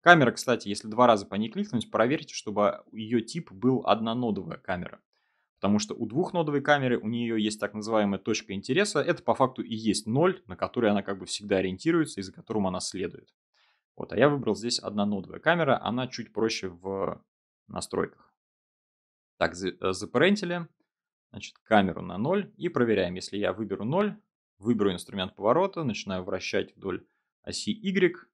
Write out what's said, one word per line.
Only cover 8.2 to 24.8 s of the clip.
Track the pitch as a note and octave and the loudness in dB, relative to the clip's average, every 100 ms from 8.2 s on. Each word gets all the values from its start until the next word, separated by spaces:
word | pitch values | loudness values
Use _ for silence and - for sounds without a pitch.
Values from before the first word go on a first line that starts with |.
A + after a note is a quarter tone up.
точка | - G#2+ - | -2 -4 -4
интереса. | G2 - C#3+ G#3 D3+ | -8 -2 0 2 0
Это | C#3 D3 | 0 -2
по | - | 0
факту | A2 C3 - | 2 2 0
и | - | -6
есть | A2 A2 F#2+ G#2 | -2 0 0 0
ноль, | B2+ F3+ F#3 - | 4 4 2 -10
на | F2 | -6
который | F#2 - A2 | -4 2 2
она | G2+ | 2
как | G2 G2 | -2 -8
бы | F#2 | -8
всегда | - G#2 F#2+ | -10 0 2
ориентируется | F#2+ F#2 D#3+ E3+ D3 - | 2 -2 0 0 0 -6
и | |
за | F#2+ | -10
которым | - - G#2+ F#2+ | -12 -4 0 0
она | F#2 | -2
следует. | - G2 F2 - _ _ _ _ _ _ _ - | -6 -6 -6 -8 _ _ _ _ _ _ _ -14
Вот, | - | -6
а | G2+ | 4
я | C#3+ | 4
выбрал | C#3+ A2+ G2 | 4 0 -2
здесь | A#2 - | -2 -4
однонодовая | G2 G#2 G2+ G#2 - - | -4 -2 -2 -2 -6 -2
камера, | D#3 F3 D3 A#2+ | 0 2 2 2
она | - A#2+ B2+ | 0 -4 -6
чуть | - A#2 | -10 -10
проще | - A2 A2 F#2+ | -2 -2 -2 -8
в | F2 F#2+ F#2+ F2 - _ _ _ _ _ | -10 -8 -4 -4 -6 _ _ _ _ _
настройках. | - - F#2+ - _ _ _ _ _ _ _ _ _ _ _ _ _ | -10 -4 -2 -4 _ _ _ _ _ _ _ _ _ _ _ _ _
Так, | E2 | -2
за-, | E2+ F#2 - | 0 -6 -2
э, | F#2+ | -4
запарентили, | F#2 G#2 B2 F3 G3+ F3 F3 E3 _ _ _ _ _ _ | -4 -2 2 4 4 -2 -6 -8 _ _ _ _ _ _
значит, | G2 - _ | -16 -16 _
камеру | _ G#2+ F#2+ F2 | _ 4 6 0
на | F2 F2 | -8 -4
ноль | C3 G3 F3 - | 0 -2 -2 -6
и | D3 | -4
проверяем. | A#2+ A#2 G#2 F2 | 2 4 4 2
Если | F2+ - G2 | -4 -8 -2
я | F#2+ | -2
выберу | F#2+ G#2 F#2+ | -2 -4 -4
ноль, | G#2+ F3 G#3 - _ _ _ _ | -2 0 0 -4 _ _ _ _
выберу | G2+ A2+ | -2 2